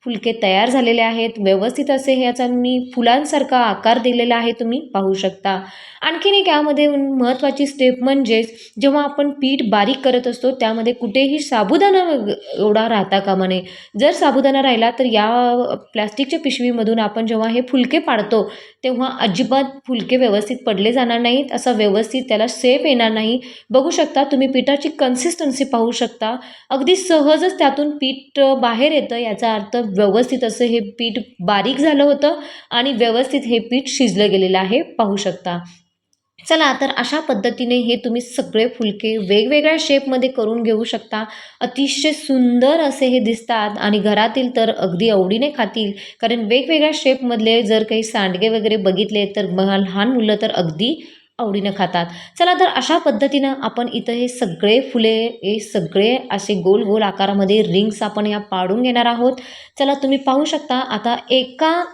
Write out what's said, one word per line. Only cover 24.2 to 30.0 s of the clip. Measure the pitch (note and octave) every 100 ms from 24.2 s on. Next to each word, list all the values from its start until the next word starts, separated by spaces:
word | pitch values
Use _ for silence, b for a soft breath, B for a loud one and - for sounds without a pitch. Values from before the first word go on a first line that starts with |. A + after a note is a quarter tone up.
तुम्ही | C#4+ C4+ C4
पिठाची | C4 C4 C#4+ D4+
कन्सिस्टन्सी | - C4+ B3 F4 E4 D#4 B3+
पाहू | C#4 A#3 A3+
शकता, | A#3 A#3 - A3 B3+ B B B
अगदी | C4+ C4+ F#4
सहजच | F#4+ D#4+ C#4+ D#4 F4+ F#4
त्यातून | D4 C4+ D4
पीठ | D4 C4 C4+ - -
बाहेर | C4+ C4+ A#3+ A3+ C#4+
येतं, | D#4 G3+ A#3
याचा | A#3 G3 A#3
अर्थ | A3 G3+ A#3+
व्यवस्थित | A3+ F#3+